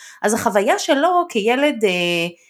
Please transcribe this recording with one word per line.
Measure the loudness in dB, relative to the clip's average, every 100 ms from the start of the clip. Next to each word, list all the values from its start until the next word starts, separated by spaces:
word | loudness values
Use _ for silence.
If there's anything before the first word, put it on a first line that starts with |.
| -20 -4
אז | -2
החוויה | 0 0 0 2 0
שלו | 0 0 2 2 0
כילד, | -2 0 0 0 0 0
אה, | 0 0 -2 -4 -8 _